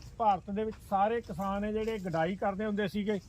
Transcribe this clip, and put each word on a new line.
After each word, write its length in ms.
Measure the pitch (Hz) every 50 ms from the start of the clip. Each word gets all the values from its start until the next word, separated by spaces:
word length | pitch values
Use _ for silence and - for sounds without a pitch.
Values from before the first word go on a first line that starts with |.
| - - - -
ਭਾਰਤ 320 | 233 208 196 175 - -
ਦੇ 120 | 202 208 220
ਵਿੱਚ 140 | 220 214 - - -
ਸਾਰੇ 300 | 208 190 196 220 233 233
ਕਿਸਾਨ 400 | 214 - 190 151 196 196 196 202
ਨੇ 100 | 208 214 214
ਜਿਹੜੇ 240 | 220 220 220 220 214
ਗੁਡਾਈ 360 | 180 185 160 165 160 170 202
ਕਰਦੇ 300 | 185 - 196 196 190 214
ਹੁੰਦੇ 220 | 220 208 202 208 180
ਸੀਗੇ 320 | - 208 202 202 214 190 -